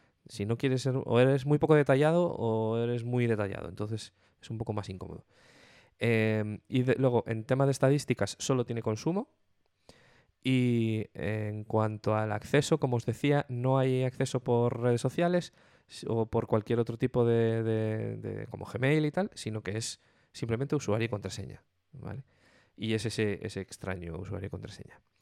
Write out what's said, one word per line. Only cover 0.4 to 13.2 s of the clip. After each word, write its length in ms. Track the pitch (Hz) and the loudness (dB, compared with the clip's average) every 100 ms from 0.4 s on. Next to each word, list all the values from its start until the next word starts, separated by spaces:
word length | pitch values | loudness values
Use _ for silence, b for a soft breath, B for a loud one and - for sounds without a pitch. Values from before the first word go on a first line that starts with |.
| 101 | -4
no 120 | 117 | 0
quieres 240 | 139 127 | 0 0
ser, 120 | 131 131 | 0 -2
o 140 | - 117 | 2 4
eres 260 | 131 139 | 6 4
muy 140 | 135 147 | 2 2
poco 160 | 160 | 6
detallado 560 | 151 143 135 151 170 170 | 6 6 4 4 4 2
o 480 | - 113 110 110 113 | 0 0 0 0 0
eres 240 | 117 120 | 0 -2
muy 220 | 117 123 117 | -2 0 2
detallado, 420 | 107 98 - 82 | 2 0 -4 -8
entonces 440 | 92 104 110 - _ _ _ | -8 -6 -6 -8 _ _ _
es 100 | - | -10
un 80 | 113 | -8
poco 140 | 113 | -4
más 140 | 104 98 | -4 -6
incómodo. 340 | 92 90 82 - b b b b b b - | -8 -10 -14 -18 b b b b b b -2
Em, 640 | 117 113 110 110 107 107 - | 2 4 4 2 -2 -6 -2
y 140 | 127 | 0
de, 120 | 127 123 | 2 4
luego, 260 | 131 120 - | 4 2 0
en 160 | 110 | -4
tema 200 | 110 131 | 0 2
de 80 | 139 | 2
estadísticas, 640 | 135 135 143 - 123 101 - | 4 4 4 2 -2 -2 -4
solo 260 | - 131 | -2 0
tiene 180 | 120 117 | -2 -4
consumo. 460 | 113 110 160 185 254 _ _ _ _ _ b b b b b _ 131 | -4 -2 -2 -4 -6 _ _ _ _ _ b b b b b _ 0
Y 580 | 131 123 117 113 110 - | 2 4 2 2 0 -4
en 500 | - 98 107 107 107 | -6 -4 -4 -4 -6
cuanto 500 | 107 110 107 107 - | -2 0 0 0 0
al 160 | 107 107 | 0 0
acceso, 480 | 104 - 143 - 160 | -4 0 2 2 2
como 180 | 135 120 | 2 0
os 80 | - | -2
decía, 400 | 117 | -2